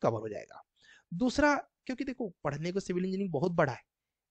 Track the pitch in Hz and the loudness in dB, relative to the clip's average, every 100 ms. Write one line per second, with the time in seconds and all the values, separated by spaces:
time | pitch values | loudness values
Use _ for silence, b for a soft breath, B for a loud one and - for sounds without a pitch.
0 | 127 110 110 101 - - - _ b b | 0 0 -6 -8 -12 -18 -20 _ b b
1 | b 175 247 - 294 277 - _ - 254 | b -2 0 4 4 4 -2 _ -10 -6
2 | 269 240 214 - 151 143 170 190 - 180 | -6 -6 -8 -4 -4 -2 -2 -4 -2 -2
3 | 190 190 202 170 175 170 143 117 _ _ | 0 -2 -2 0 0 2 2 0 _ _
4 | _ _ _ | _ _ _